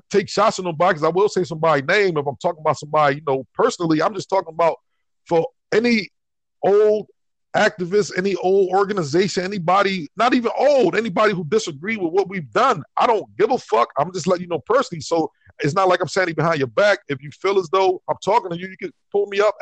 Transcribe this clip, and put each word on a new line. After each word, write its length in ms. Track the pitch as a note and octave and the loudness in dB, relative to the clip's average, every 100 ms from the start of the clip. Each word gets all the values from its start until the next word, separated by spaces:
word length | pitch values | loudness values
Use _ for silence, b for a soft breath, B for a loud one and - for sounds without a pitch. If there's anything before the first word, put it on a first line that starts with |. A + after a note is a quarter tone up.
| - | 0
take 180 | G#3 F3+ | -2 -2
shots 300 | - G#3+ - | 0 0 0
at 60 | F3+ | -6
nobody 280 | D#3 F3 | 0 0
'cause 100 | E3 | 2
I 60 | F#3 | 0
will 180 | E3+ G3+ | 2 0
say 140 | - | 0
somebody's 440 | E3+ E3 D#3+ D3 C3+ | -4 -2 0 0 2
name 280 | G3+ G3 D3+ | 2 2 0
if 120 | C#3 | -4
I'm 80 | B2+ | -4
talking 260 | E3+ E3 | -6 -2
about 160 | D#3 C#3 | -4 -4
somebody, 380 | D3 D3+ D3 C#3+ | -2 2 2 0
you 60 | D3+ | -2
know, 180 | C3+ B2 - | -4 -4 0
personally. 440 | A#3 - E3+ D#3 | 0 0 0 0
I'm 140 | F3+ | 0
just 160 | G3 - | -4 -4
talking 240 | F#3+ E3 | -4 -4
about 240 | D#3+ E3 C#3+ _ _ _ _ - | 0 0 0 _ _ _ _ -2
for 200 | E3+ D#3+ _ - | 0 0 _ -2
any 360 | G#3 A#3+ A3+ F#3+ _ _ _ _ - | 0 2 0 -2 _ _ _ _ -4
old 440 | F3+ G3+ G#3+ G#3 - _ _ _ _ E3+ | 2 4 4 2 -4 _ _ _ _ 0
activist, 600 | G#3 - F3 G3+ E3 F3+ | 0 0 -2 0 0 -2
any 200 | G3 F#3 | -4 -2
old 340 | F#3 G3 F#3 | 0 2 2
organization, 760 | F#3+ G3 F3 D3 D#3+ G3+ - | 2 0 -2 0 0 0 -2
anybody, 640 | F#3 G#3 E3 F#3+ G3 F#3+ D3 - | -4 -6 0 2 2 -2 -8 -2
not 200 | A#3 B3 | 2 2
even 160 | A3+ - | 0 0
old, 400 | C4 C#4 F#3+ E3+ | 2 4 2 0
anybody 380 | A3+ F3+ G#3+ | -2 0 0
who 100 | F#3 | 0
disagree 540 | D#3 G#3+ F#3 C#3 F#3 A3 | -2 -2 -2 -10 -8 -4
with 160 | F3 | -2
what 160 | F3+ F#3 | 0 -2
we've 220 | F#3+ C3 | -4 -4
done. 320 | G3 C4 G#3+ - - | 0 2 0 -4 -2
I 120 | A#3 | 0
don't 180 | A3 B2 G2+ | 0 -2 -2
give 140 | A3 | 0
a 80 | B3+ | 0
fuck. 320 | - - - - | 0 0 0 -2
I'm 160 | D#3+ | -4
just 140 | F#3 D#3+ | -4 -2
letting 160 | F3 | -2
you 40 | F3 | -2
know 120 | E3 | -8
personally. 420 | - B3 B3+ E3 | 0 0 0 -6
So 300 | - E3+ D#3 b b - | -4 -2 -2 b b -6
it's 160 | D3+ | -4
not 140 | F3+ F#3+ | 0 2
like 140 | F3+ | 2
I'm 60 | D#3+ | 0
saying 220 | - F3+ | -2 -2
it 60 | D#3+ | -2
behind 240 | D#3+ E3 | -2 0
your 80 | C3 | -2
back. 320 | G#2+ G#3 G3 - | 0 2 0 -4
If 160 | C#3 | -10
you 80 | D3 | -10
feel 260 | - F#3 G3+ | -6 -2 0
as 100 | E3+ | 0
though 320 | F#3+ F#3+ F#3 - | 2 2 0 -4
I'm 100 | D3+ | -6
talking 280 | - A3+ F#3+ | 0 0 0
to 60 | E3+ | -10
you, 80 | F#3+ | -10
you 100 | F#3+ | -12
can 160 | F3+ - _ | -14 -14 _
pull 140 | G3+ G3+ | -4 -2
me 140 | G3 | 0
up, 160 | G#3 - | 0 2